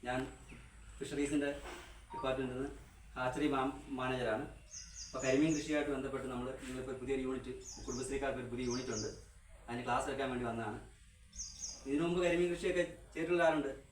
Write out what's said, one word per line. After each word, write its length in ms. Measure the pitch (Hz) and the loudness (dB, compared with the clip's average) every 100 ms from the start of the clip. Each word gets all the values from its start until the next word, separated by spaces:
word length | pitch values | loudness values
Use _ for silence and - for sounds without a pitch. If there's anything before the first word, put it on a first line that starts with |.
| 117 | 0
ഞാൻ 140 | 127 143 - - - - - - - | -2 -2 -6 -16 -18 -18 -18 -16 -10
ഫിഷറീസിൻ്റെ 520 | 139 139 143 147 143 143 - - - - - | -4 0 2 4 2 -2 -6 -12 -14 -18 -10
ഡിപ്പാർട്ട്മെൻറ്റിൽ 440 | 127 131 131 131 127 | -4 0 2 0 0
നിന്ന് 140 | 143 - - - - - | -4 -6 -16 -18 -14 -2
ഹാച്ചറി 320 | 127 131 147 | 0 2 4
മാ-, 220 | 135 135 139 - 131 | 4 2 0 -6 -2
മാനേജറാണ്. 460 | 127 127 120 - - - - - - - - | 0 2 2 2 -2 -8 -14 -12 -12 -12 -8
അപ്പോൾ 140 | 165 | -2
കരിമീൻ 280 | 135 135 156 151 | 4 6 6 4
കൃഷിയായിട്ട് 340 | 147 151 143 135 | 2 0 2 0
ബന്ധപ്പെട്ട് 300 | 135 135 127 | -2 -4 -4
നമ്മൾ 140 | 123 123 131 | -4 -4 -6
നിങ്ങളിപ്പോൾ 320 | 127 127 127 127 | -6 -6 -6 -6
പുതിയൊരു 200 | 123 135 131 | 0 0 0
യൂണിറ്റ് 260 | 127 120 123 - - | -2 -4 -8 -8 -10
കുടുംബശ്രീക്കാർക്ക് 560 | - 123 131 139 139 127 | -6 -4 -2 0 0 -2
ഒരു 60 | 120 | -4
പുതിയ 120 | 120 123 | -2 0
യൂണിറ്റ് 220 | 123 127 110 | 0 -2 -2
ഉണ്ട്, 120 | 107 - - - - - - | -4 -6 -16 -20 -20 -18 -6
അതിന് 180 | 120 123 | -4 2
ക്ലാസ് 220 | 120 143 | 2 2
എടുക്കാൻ 180 | 135 135 | 0 0
വേണ്ടി 140 | 123 120 | 0 0
വന്നതാണ്. 320 | 113 110 117 - - - - - - - - - - 135 | 0 -2 -6 -10 -18 -20 -20 -18 -10 -10 -8 -10 -8 -2
ഇതിനു 140 | 143 170 | 2 4
മുമ്പ് 120 | 175 | 4
കരിമീൻ 240 | 175 170 175 | 6 6 4
കൃഷിയൊക്കെ 300 | 170 190 175 170 - - | 2 2 4 2 0 -10
ചെയ്തിട്ടുള്ള 300 | - 165 175 160 | -4 2 6 8
ആരുണ്ട്? 220 | 156 139 135 - | 6 2 -2 -10